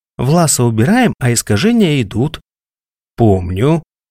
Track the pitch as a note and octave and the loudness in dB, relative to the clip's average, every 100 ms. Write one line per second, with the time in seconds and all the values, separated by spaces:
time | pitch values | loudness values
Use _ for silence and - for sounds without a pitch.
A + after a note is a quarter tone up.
0 | _ - B2+ E3+ D#3+ - A#2+ A2 B2+ A#3 | _ -6 0 0 0 0 0 0 2 2
1 | B3+ - B2 A#2 - G#2 G3 A#3+ F3+ D3 | 0 0 -2 -2 -2 0 0 2 0 0
2 | G#2 A2 D3 - _ _ _ _ _ _ | -2 -4 -4 -6 _ _ _ _ _ _
3 | _ - A2+ F#2+ F2 F#2 C3+ E3 - _ | _ 0 2 2 -2 -4 -2 -2 -4 _
4 | _ | _